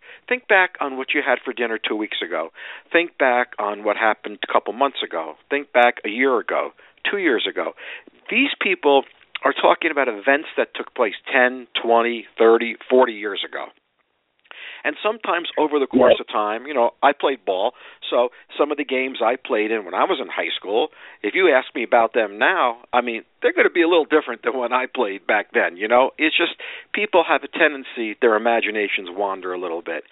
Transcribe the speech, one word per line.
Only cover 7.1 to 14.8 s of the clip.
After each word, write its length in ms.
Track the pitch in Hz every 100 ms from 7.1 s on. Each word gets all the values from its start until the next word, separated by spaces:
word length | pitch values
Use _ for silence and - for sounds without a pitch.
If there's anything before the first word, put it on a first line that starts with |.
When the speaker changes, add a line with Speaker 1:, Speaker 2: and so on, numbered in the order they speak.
Speaker 1:
two 60 | 202
years 280 | 170 107 98
ago. 240 | 92 85 - - - - _ -
These 220 | 240 277 -
people 420 | 208 180 143 139 - _ _ -
are 100 | 139
talking 380 | 135 - 170 165
about 160 | 147 127
events 400 | 104 98 143 160 -
that 140 | 117
took 220 | - - -
place 200 | 110 - -
ten, 380 | 135 123 127 120 -
twenty, 440 | 117 117 117 117 - -
thirty, 400 | 113 113 117 110 -
forty 240 | 127 123
years 300 | 104 104 95 -
ago. 200 | - - _ _ _ _ _ _ _ _ - - -